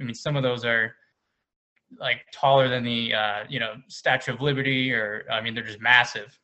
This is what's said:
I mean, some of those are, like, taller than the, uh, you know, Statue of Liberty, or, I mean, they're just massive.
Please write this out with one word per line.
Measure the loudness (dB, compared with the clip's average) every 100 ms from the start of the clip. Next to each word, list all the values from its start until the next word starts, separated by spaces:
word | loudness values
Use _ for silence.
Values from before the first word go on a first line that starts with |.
I |
mean, | -10 -6
some | -4 0
of |
those | 0 0 0
are, | 0 0 -6 _ _ _ _ _ _ _ _ _ -8
like, | -4 -4 -6
taller | 0 4 6 4
than | 2
the, | -2 -2 -2
uh, | 0 -2 -4 -6
you | -6
know, | -6 -8 -16
Statue | -4 0 0 0
of | -4
Liberty, | -2 0 0 0 0
or, | -2 -4 -6 -4
I | -4
mean, | -4
they're | -6
just | -8 -2
massive. | 6 6 6 -2 -12 _